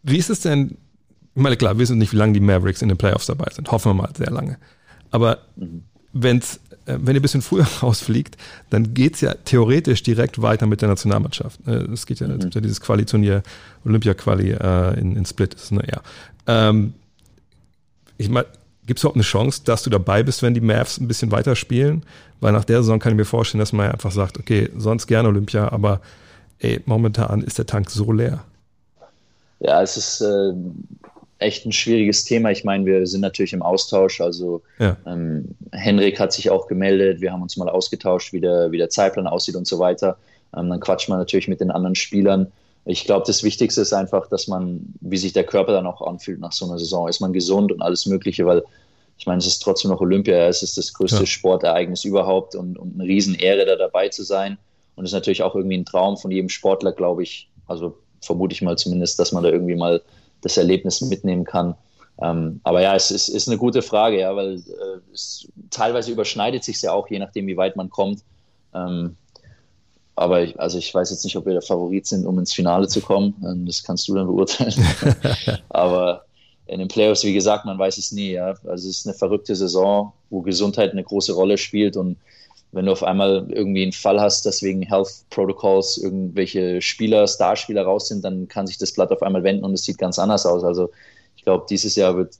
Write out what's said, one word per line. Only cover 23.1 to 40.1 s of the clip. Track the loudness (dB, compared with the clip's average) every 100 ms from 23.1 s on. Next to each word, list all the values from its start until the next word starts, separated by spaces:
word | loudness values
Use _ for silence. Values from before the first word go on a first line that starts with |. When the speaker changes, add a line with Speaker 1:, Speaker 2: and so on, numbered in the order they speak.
Speaker 1:
ich | 2
mir |
vorstellen, | 2 0 0 0
dass | 0
man | 0 0
ja |
einfach | 0 -2
sagt, | -2 -2 -4
"Okay, | 0 2 2 -2
sonst | -2 -2 2
gerne | 4 4
Olympia, | 2 0 0 0
aber | 2 2 0 -4 -20 -20 -20 -20 _
ey, | -2 -2 0
momentan | 2 2 0 0 0
ist | -2 -4
der | -2
Tank | -2 -2
so | -2 0
leer." | 2 0 -4 -10 _ _ _ _ _ -20 _ _ _ _ _
Speaker 2:
Ja, | 2 4
es | 2 -2
ist, | -6 -2
äh, | 0 2 0 -2 -8 -12 -18 -20 -20 -20 _ _
echt | -4 -4 -6
ein |
schwieriges | -4 2 2 4 0
Thema. | 0 0 2
Ich | 0
meine, | 0 0 2
wir | 2 2
sind | -2
natürlich | -4 -2 -2
im | 0
Austausch. | 0 0 0 2 2 2
Also, | -4 -2 -6 -6 _ _
Speaker 1:
Ja. | 0 0 -6
Speaker 2:
ähm, | -6 -4 -4 -6 -14 -16
Henrik | -4 2 4 4 2
hat | -2
sich | 0 2
auch | 2 0
gemeldet. | -2 2 4 4 2
Wir | -4
haben | -4
uns | -8 -6
mal | -2
ausgetauscht, | -2 -2 -4 0 -2 -2
wie | -2
der, | 0 2 2
wie | 0
der | -2
Zeitplan | 2 0 0 -4
aussieht | -2 -4
und | -6 -6
so | 0
weiter. | 0 2 -2